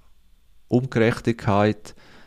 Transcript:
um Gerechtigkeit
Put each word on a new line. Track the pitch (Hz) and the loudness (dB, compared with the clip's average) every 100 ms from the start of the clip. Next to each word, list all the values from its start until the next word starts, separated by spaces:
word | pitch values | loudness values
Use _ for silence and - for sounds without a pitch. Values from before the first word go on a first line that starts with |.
| - - _ _ _ - - | -20 -20 _ _ _ -20 -2
um | 123 127 | -2 0
Gerechtigkeit | 120 113 113 - 117 - 101 107 104 - - - - | 0 0 0 -2 -4 0 2 2 0 -8 -20 -20 -20